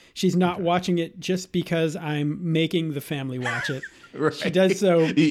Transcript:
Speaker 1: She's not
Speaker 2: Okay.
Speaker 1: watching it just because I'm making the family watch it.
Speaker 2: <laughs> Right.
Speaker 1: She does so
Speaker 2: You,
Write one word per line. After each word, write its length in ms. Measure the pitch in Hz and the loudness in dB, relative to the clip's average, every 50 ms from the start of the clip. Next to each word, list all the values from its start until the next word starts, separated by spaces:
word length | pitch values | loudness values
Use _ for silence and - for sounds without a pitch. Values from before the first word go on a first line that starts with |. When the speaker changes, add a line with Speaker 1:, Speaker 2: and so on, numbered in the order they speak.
| _ _ _ | _ _ _
Speaker 1:
She's 220 | - 190 180 180 | 0 0 2 4
not 200 | 180 185 175 175 | 4 2 2 0
Speaker 2:
Okay. 60 | 170 | 0
Speaker 1:
watching 360 | 170 170 175 180 180 190 180 170 | 0 0 0 0 0 0 0 0
it 200 | 165 - - 180 | -2 -4 -8 -10
just 320 | - - 185 185 185 - | -4 -4 -4 -4 -4 -4
because 460 | - 175 - - 170 165 160 160 147 | -4 -4 -2 0 0 0 0 0 -2
I'm 560 | 175 160 151 151 147 147 147 151 - 175 165 | -4 -6 -4 -2 -2 -2 -2 -4 -4 -2 0
making 400 | 160 156 165 160 - 170 165 160 | 0 0 0 2 0 -2 -2 -2
the 80 | 143 143 | -6 -8
family 380 | - - 156 139 135 131 127 127 | -6 -6 -6 -6 -6 -6 -6 -4
watch 280 | 123 123 117 120 - - | -4 -4 -4 -4 -4 -6
it. 120 | 135 135 - - | -6 -6 -8 -14
Speaker 2:
<laughs> 40 | - - - - - | -18 -20 -20 -18 -6
Right. 180 | 131 151 151 - | -2 -2 -2 0
Speaker 1:
She 140 | - - 185 | -2 -4 0
does 300 | 156 185 190 185 185 185 | 2 4 4 4 4 2
so 220 | 202 185 170 165 | 4 4 6 6
Speaker 2:
You, 120 | 160 156 - 147 165 151 | 4 4 4 4 4 4